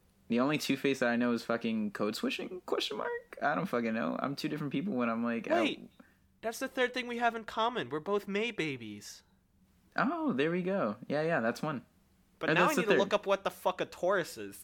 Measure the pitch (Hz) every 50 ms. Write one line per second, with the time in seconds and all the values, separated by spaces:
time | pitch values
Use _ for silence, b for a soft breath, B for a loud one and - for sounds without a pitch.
0 | _ _ _ _ _ - 117 120 127 143 156 143 - - 143 135 - 139 135 -
1 | 127 120 120 117 123 120 120 117 - - 117 113 - 117 110 110 107 104 - -
2 | 107 104 110 - - 262 - - - - 370 370 - - - - - - 415 427
3 | - 480 480 466 - - - - - 143 156 - 175 196 - 120 120 113 110 113
4 | - - - - - 135 143 - - 151 147 151 151 139 - 135 175 208 - 123
5 | 120 117 113 117 117 117 117 - - - 311 349 330 262 - - - - _ b
6 | b b b b b b _ - - 220 233 - 269 254 - 269 247 247 247 254
7 | 240 240 240 233 240 233 226 226 208 - - 226 220 240 247 220 143 120 139 156
8 | 151 196 202 202 202 202 190 202 220 240 214 - 156 156 135 123 117 107 104 104
9 | - - - - _ _ _ _ _ _ _ _ _ _ _ _ _ _ - -
10 | 175 254 349 330 320 277 165 123 147 160 170 185 175 180 196 196 143 107 104 -
11 | - - 135 147 156 165 170 139 113 113 117 - - 151 147 113 - _ _ _
12 | _ _ _ _ _ _ _ - 160 151 156 180 233 294 311 - - 208 180 135
13 | 196 196 208 202 - 196 196 190 - 180 - - - 196 175 - 160 - - -
14 | - 175 202 190 156 - - 113 104 98 - -